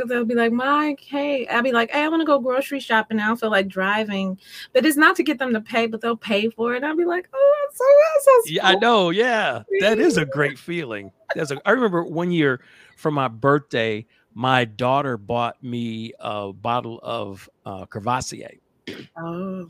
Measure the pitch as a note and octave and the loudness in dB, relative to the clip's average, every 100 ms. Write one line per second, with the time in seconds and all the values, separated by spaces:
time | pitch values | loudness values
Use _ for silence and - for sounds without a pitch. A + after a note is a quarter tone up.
0 | A#3+ A#3+ A3+ A#3+ A#3 A#3+ C4 D4 D4+ C#4 | -2 -2 0 2 2 2 0 2 0 -4
1 | - C#4+ C#4+ C#4 - A#3 B3+ A#3+ A3+ D4 | -6 -4 -2 -2 -2 0 2 0 0 0
2 | D4+ E4 D#4 C#4 B3 B3+ C4+ C#4 B3 A3 | 0 0 2 2 2 -2 -2 -6 -2 -2
3 | G#3+ A3 G#3+ A#3 A3 G3+ G3 F#3 F#3+ G#3+ | 0 -2 -2 -2 0 0 -2 -2 -2 -2
4 | A3 G3 F#3+ F#3 - - - B3+ D#4 C#4+ | -2 -4 -4 -8 -14 -20 -2 2 2 4
5 | D#4+ F#4+ D4+ C4 B3+ A3 A3 A#3 A#3 A3 | 4 4 -2 -2 -2 -2 -2 -2 -2 -4
6 | A#3 A#3 - G3+ A3+ A3 A#3 B3 C#4+ D#4 | -4 -4 -2 0 0 -2 -4 -2 -4 -2
7 | F4 F4 - C5+ C#5 D5 C#5+ - B4+ C#5+ | 0 -2 -4 2 4 4 0 0 6 8
8 | D#5+ D5+ C#5 B4+ G#4+ D#3+ G3 F#3+ A3+ A3+ | 6 4 6 6 4 2 4 4 4 4
9 | F3 F#3+ B3 A3 F3 A2+ G#2+ G3 F#3+ A3 | 4 2 2 2 0 -2 -4 0 2 4
10 | E4 F#3 D3 C#3+ C#3+ C#3 - E3+ C3+ G#2 | 2 2 -2 0 -2 -2 -8 -8 -6 -8
11 | G2 _ - E3+ D#3 C#3 G3+ B3 A3+ E3+ | -10 _ -10 -6 -6 -4 0 2 2 0
12 | E3+ D#3+ F3 F3 C#3+ B2 _ - _ _ | -4 -4 -2 2 2 0 _ -20 _ _
13 | D#3+ D3 C3 A2+ C#3 D3 C#3+ B2+ A2+ G#2+ | -4 -2 -2 0 2 2 0 -4 -2 -4
14 | A2+ _ _ G#2+ B2+ B2+ A#2 G#2 B2 C3+ | -10 _ _ -4 0 2 0 -2 0 0
15 | C#3+ A2+ G2+ A#2+ A#2 - B2+ A#2+ A#2 A2+ | 0 -6 -4 -2 -4 -6 -8 -6 -6 -8
16 | A2+ - A2+ G#2 G2+ G2 A#2 B2 A#2 A2+ | -12 -12 -10 -8 -8 -8 -2 -2 -4 -12
17 | B2 A#2 G2+ F#2+ - _ - G2 F2+ A2 | -10 -8 -8 -12 -18 _ -16 -14 -12 -8
18 | G#2 B2+ - - - - _ _ - - | -4 -4 -4 -12 -16 -20 _ _ -18 -16
19 | - E3 E3 E3+ F#3+ F#3 | -16 -12 -10 -8 -8 -10